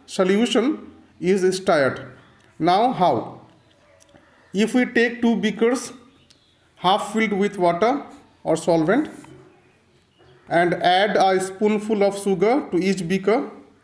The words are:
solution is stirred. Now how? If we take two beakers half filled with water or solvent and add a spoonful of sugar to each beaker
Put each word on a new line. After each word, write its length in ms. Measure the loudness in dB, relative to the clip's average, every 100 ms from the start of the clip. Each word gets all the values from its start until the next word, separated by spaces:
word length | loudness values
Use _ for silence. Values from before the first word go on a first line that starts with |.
| -8
solution 840 | -2 2 2 2 0 0 -4 -10 -20 _ -6
is 380 | 0 2 0 0
stirred. 500 | 0 2 2 -2 -14 -20 -20 _ _ -4
Now 340 | 0 2 2
how? 480 | 2 2 0 -4 -14 -20 _ _ _ _ _ _ -20 _ _ _
If 220 | -2 0 0
we 100 | 0
take 360 | 0 0 0
two 140 | 0 0
beakers 560 | -2 0 0 -2 -6 -16 -20 _ _ _ _ _ _ _
half 360 | 0 0 -2
filled 220 | -2 -2
with 240 | 0 -2 0
water 480 | 0 2 0 0 -6 -20 _ _
or 120 | -4 -2
solvent 540 | 2 2 2 0 -2 -8 -20 -20 -20 _ _ _ _ _ _ _ -20 -20 -2
and 280 | 0 2 2
add 400 | 2 2 2 2
a 240 | 2 2
spoonful 640 | -2 -2 0 0 -2 0
of 180 | 0 0
sugar 460 | -2 0 2 0 0
to 80 | -2
each 300 | 0 -2 -2
beaker 420 | -2 0 0 -2 -12 -20 _